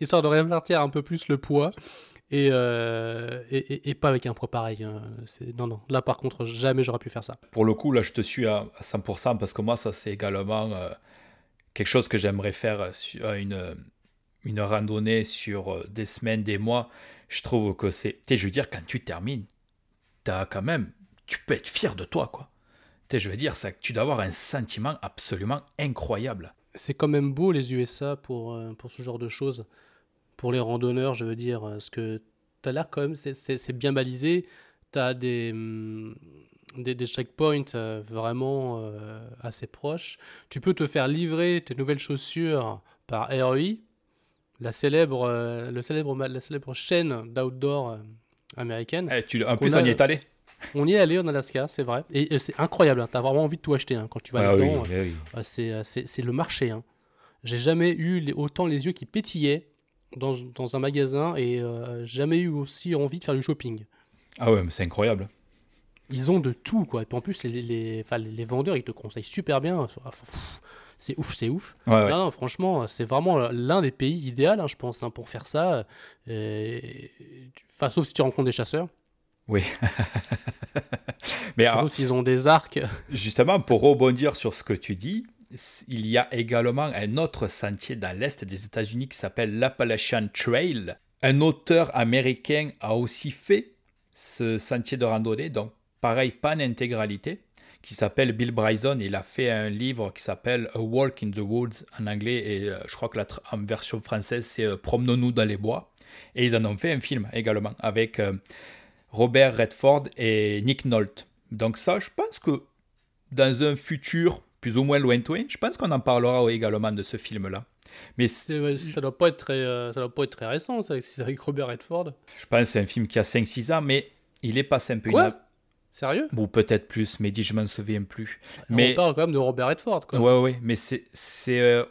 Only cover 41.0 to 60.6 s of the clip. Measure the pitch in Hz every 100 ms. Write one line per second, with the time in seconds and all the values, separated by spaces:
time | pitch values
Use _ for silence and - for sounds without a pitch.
41 | 131 156 170 160 175 175 170 127 135 143
42 | - 139 - 165 165 147 113 104 _ _
43 | - 110 107 131 127 131 180 220 _ _
44 | _ _ _ _ _ - 120 - 143 151
45 | 160 131 123 117 117 120 120 120 120 156
46 | 147 131 131 131 - 147 135 127 - 175
47 | 165 120 113 120 131 127 143 143 123 110
48 | 107 110 _ _ - - 117 113 113 170
49 | 175 127 - 117 107 113 139 151 123 110
50 | 139 151 - _ _ - - 143 147 208
51 | 170 180 170 143 135 131 147 - 123 120
52 | - 139 151 147 - 156 147 - 160 123
53 | 117 127 131 139 156 160 - 139 - 120
54 | 110 110 - 123 101 98 95 87 85 92
55 | 90 80 78 120 110 - 113 110 107 -
56 | 127 - 123 131 165 - 123 110 - _
57 | _ _ _ _ 113 120 131 165 175 165
58 | 165 180 143 143 147 - 175 147 131 -
59 | - 220 214 165 143 147 - _ _ _
60 | _ 131 135 127 123 120